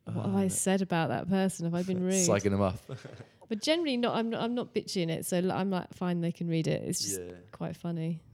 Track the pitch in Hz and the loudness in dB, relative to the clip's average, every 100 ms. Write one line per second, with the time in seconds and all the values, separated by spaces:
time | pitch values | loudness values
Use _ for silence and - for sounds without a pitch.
0 | - 113 113 196 190 185 190 190 185 170 | -6 -4 0 2 2 2 2 2 2 2
1 | 147 - - 190 190 - 170 175 185 185 | 2 0 0 2 2 0 -2 0 0 0
2 | 180 190 180 101 101 98 98 98 - 131 | 2 4 4 4 4 4 4 2 -6 -12
3 | - - - - - 214 294 330 320 247 | -12 -16 -18 -18 -8 -2 0 2 2 2
4 | 240 160 226 226 233 240 - - - 196 | 2 2 0 0 -2 -2 -2 -4 -2 0
5 | 165 160 - 180 180 - 196 180 - - | 0 -2 -2 0 2 0 0 -2 -4 -4
6 | 180 175 170 - 170 165 156 - 60 185 | -2 0 0 0 0 2 2 0 -2 -4
7 | 185 190 - 90 175 - 170 170 170 165 | -2 -4 -6 -12 -16 -8 -8 -6 -6 -4
8 | 160 165 - | -4 -4 -8